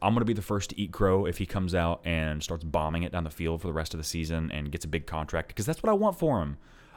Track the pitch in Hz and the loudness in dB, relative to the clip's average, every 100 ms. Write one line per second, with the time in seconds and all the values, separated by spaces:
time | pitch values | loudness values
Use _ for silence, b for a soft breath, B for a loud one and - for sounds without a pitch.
0 | 95 117 113 107 95 104 - - 101 - | 2 4 2 0 -2 -2 -2 -4 -4 2
1 | 98 95 90 85 95 101 92 87 85 85 | 4 4 2 -2 -2 0 0 2 2 0
2 | 85 82 78 76 - 82 80 80 78 82 | 0 0 2 -2 -4 -6 -2 0 2 0
3 | 85 87 80 - 82 82 90 78 80 80 | 0 -2 -4 -2 -2 -2 -2 -2 -4 -4
4 | 78 85 78 82 80 73 73 76 78 80 | -4 -2 0 0 -2 -4 -4 -4 -4 -4
5 | - 80 78 82 - - 107 165 220 202 | -2 -4 -2 -2 -4 -4 -2 0 2 4
6 | 214 180 160 117 76 71 B B B | 4 4 2 4 2 -4 B B B